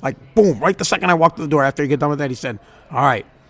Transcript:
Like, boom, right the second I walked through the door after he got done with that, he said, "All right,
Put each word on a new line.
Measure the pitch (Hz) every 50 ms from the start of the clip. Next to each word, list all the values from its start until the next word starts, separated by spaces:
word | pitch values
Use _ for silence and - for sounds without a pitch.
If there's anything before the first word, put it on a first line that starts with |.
Like, | - 135 - - - - -
boom, | 220 208 190 139 101
right | - - 196
the | - 180
second | - 208 190 185 180
I | 175
walked | 160 165 165 -
through | - -
the | 143
door | 156 147 135
after | 135 131 - 147
he | 131
got | 147 127
done | 151 147
with | 147 143
that, | 147 135
he | 127
said, | - - 131 113 101 - - - - - -
"All | 160 123 139
right, | 143 123 98 - - _ _ _